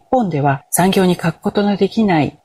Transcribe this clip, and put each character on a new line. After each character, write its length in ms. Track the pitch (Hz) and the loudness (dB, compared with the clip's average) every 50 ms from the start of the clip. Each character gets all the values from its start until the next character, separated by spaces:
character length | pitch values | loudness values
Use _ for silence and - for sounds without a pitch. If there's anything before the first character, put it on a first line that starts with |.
| _ - | _ -2
本 200 | - 254 226 180 | 0 0 0 0
で 100 | 156 143 | -2 -2
は、 240 | 135 147 135 139 - - | 0 0 -2 -2 -4 -6
産 200 | - - 175 196 | -2 0 0 2
業 140 | 185 196 185 | 2 2 2
に 120 | 180 175 | 2 0
欠 180 | - - 165 - | 0 -2 -6 -6
く 40 | _ - | _ -6
こ 80 | 208 | -4
と 100 | - 208 202 | -2 -2 0
の 140 | 202 202 | 0 0
で 140 | - 202 190 | 0 -2 -2
き 140 | - 233 220 | 0 0 0
な 180 | 202 170 156 135 | 2 2 2 0
い 160 | - - - - | 0 -4 -6 -2